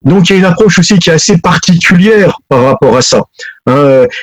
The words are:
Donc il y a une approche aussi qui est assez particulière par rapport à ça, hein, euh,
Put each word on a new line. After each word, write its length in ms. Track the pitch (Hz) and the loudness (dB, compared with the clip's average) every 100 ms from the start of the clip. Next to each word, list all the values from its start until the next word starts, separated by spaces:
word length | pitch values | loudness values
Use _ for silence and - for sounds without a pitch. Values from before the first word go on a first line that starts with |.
Donc 280 | 131 190 170 | 0 0 2
il 40 | |
y 20 | 196 | 0
a 20 | |
une 60 | |
approche 340 | 185 170 214 180 | 0 2 0 2
aussi 200 | 165 202 | 0 0
qui 120 | 175 | 0
est 20 | |
assez 240 | 160 - 190 | -2 0 -2
particulière 1000 | 190 160 - 175 - 180 202 214 185 - _ | -2 -2 0 0 2 2 2 2 0 -4 _
par 140 | 131 | 0
rapport 340 | 131 131 135 123 | 0 0 0 0
à 60 | |
ça, 220 | - - - - - - - | 0 -2 -4 -16 -20 -10 -4
hein, 100 | 135 | 0
euh, 300 | 143 131 123 - | 2 2 0 -4